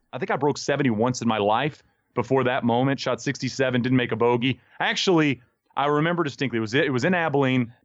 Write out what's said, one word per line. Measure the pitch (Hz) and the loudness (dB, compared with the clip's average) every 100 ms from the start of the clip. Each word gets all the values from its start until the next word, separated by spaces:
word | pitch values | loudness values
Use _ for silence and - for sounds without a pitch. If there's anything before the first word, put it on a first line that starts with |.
| _ | _
I | 135 | -10
think | 190 | -4
I | 165 | 0
broke | 147 - | 0 0
seventy | - 143 135 | -2 -2 0
once | 104 123 123 | 0 0 0
in | 117 | -2
my | 107 | 0
life | 101 113 147 - _ _ _ | 2 2 0 -6 _ _ _
before | - 113 131 | -6 0 2
that | 127 127 117 | 2 0 0
moment. | 117 135 135 | 2 0 0
Shot | 131 117 | -2 -4
sixty-seven, | 147 - 127 - 131 123 | -4 -6 -6 -2 0 0
didn't | 127 127 | 2 0
make | 120 | 0
a | 113 | 0
bogey. | 120 120 131 127 _ - | 2 2 0 -4 _ -6
Actually, | 196 226 196 165 147 127 _ _ _ - | -4 0 2 4 2 -2 _ _ _ -4
I | 143 | 0
remember | 147 165 175 | 2 0 0
distinctly. | 147 - 135 113 | -4 -4 -4 -2
It | |
was, | 107 | 0
it | 135 170 | 0 0
was | 123 160 | 0 0
in | |
Abilene. | 180 160 143 131 127 117 - | 0 0 0 2 0 -2 -8